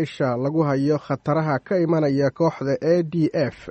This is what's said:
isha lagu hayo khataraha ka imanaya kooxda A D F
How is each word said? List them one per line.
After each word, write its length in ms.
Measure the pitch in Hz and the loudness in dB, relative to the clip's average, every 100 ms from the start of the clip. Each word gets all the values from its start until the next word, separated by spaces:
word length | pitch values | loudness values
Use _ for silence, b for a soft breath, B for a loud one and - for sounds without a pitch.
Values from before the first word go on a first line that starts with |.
isha 340 | 156 - 135 123 | -6 -2 -2 0
lagu 260 | 135 160 | -2 0
hayo 360 | 147 135 143 151 | 0 0 0 -2
khataraha 600 | - 139 151 156 156 131 | -2 -4 0 0 0 -2
ka 160 | - 185 | -2 0
imanaya 520 | 165 160 151 139 139 | 2 2 2 2 0
kooxda 480 | - 165 - 139 135 | 2 0 0 -2 0
A 200 | 156 175 | 2 2
D 280 | 160 170 151 | 0 0 0
F 340 | 170 127 - - | 0 -2 -4 -10